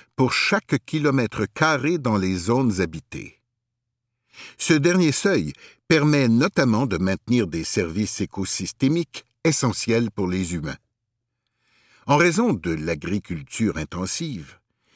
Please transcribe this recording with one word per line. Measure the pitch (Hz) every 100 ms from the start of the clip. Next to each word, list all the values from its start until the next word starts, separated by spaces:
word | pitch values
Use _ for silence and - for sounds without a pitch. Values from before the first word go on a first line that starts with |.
| - -
pour | 127
chaque | - - 202 - 143 -
kilomètre | 156 147 135 113 - 104
carré | - 156 185 143 175
dans | 127 104
les | 92 92
zones | 85 123 127 92
habitées. | 85 80 - 73 52 - _ _ _ _ _ _ _ _ _ - - -
Ce | -
dernier | 156 165 185 160
seuil | - 196 156 76 - - _ -
permet | 160 147 143 123
notamment | 113 180 - 131 110 127
de | 85
maintenir | 92 92 - 123 92
des | 82
services | 78 110 82 87 101 -
écosystémiques | 95 101 92 - 95 - 135 170 165 - - _
essentiels | 165 151 127 98 - 113 113
pour | 101 90
les | 92 85
humains. | 85 73 69 _ _ _ _ _ _ _ _ _ _ _ _ 110
En | 147
raison | 175 165 240
de | 107 85
l'agriculture | 80 80 78 85 101 - 82 67 - 107 76
intensive, | 76 90 95 - 165 98 73 - _ _ _